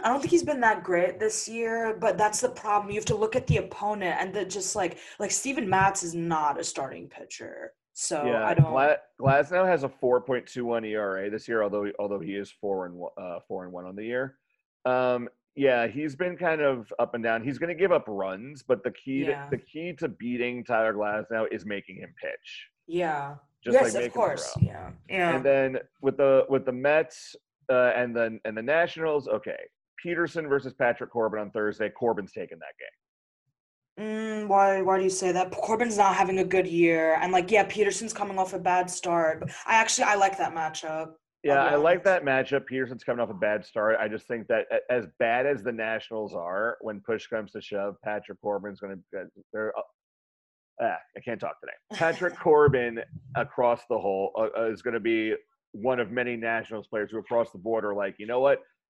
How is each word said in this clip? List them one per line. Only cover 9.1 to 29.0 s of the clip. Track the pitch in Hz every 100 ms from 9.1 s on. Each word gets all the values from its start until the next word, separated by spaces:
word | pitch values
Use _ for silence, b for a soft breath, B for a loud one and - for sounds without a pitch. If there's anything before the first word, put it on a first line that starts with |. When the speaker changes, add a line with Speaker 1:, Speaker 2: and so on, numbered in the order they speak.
| -
Speaker 2:
Glasnow | 135 139 143 180 185
has | 170
a | 135
four | - 127 123
point | 123 127 -
two | 131 120
one | 117 110
E | 107
R | 101 95 101
A |
this | 107 113
year, | 113
although, | 104 104 101 98
although | 104 98
he | 85 98
is | 98 -
four | 101 95 90
and |
one, | 87 87 -
uh, | 92 82 -
four | 98
and | 90
one | 90 90
on | 98
the | 110
year. | 123 135 - _ _ _ _ 127
Um, | 127 127 123 120 _ _ -
yeah, | 135 123 117
he's | 113 156 135
been | 180 175
kind | 175 160
of | 147 127 110 -
up | 120 117
and |
down. | 113 113
He's | 117 123
gonna | 170
give | 175 185
up | 160 -
runs, | 101 95 95 127 147
but | - 123
the | 123
key | - - 135
to, | 139
Speaker 1:
Yeah. | 143 143
Speaker 2:
the | 135
key | - 151 175
to | 147 160
beating | 95 117 123 120 123
Tyler | 117 117 113
Glasnow | 104 104 107 - 113 110
is | 110 98
making | 101 - 95
him | 92 -
pitch. | 73 - - - - _ -
Speaker 1:
Yeah. | 170 175 147 139 147 _ _
Speaker 2:
Just, | -
Speaker 1:
Yes, | 254 269
Speaker 2:
like, |
Speaker 1:
of | 226
Speaker 2:
make | 240
him |
Speaker 1:
course. | - - - 151
Speaker 2:
throw. | -
Speaker 1:
Yeah. | - 78 90 - -
Yeah. | 185 175 135
Speaker 2:
And |
then | 131 135 131 127 - _
with | 135 -
the, | 139 135 127
with | 135 135
the |
Mets, | 123 139 156 160 - - - _ _ -
uh, | 127 123 113
and | 123 117
then, | 113 110 107
and | 110
the |
Nationals, | 117 156 170 160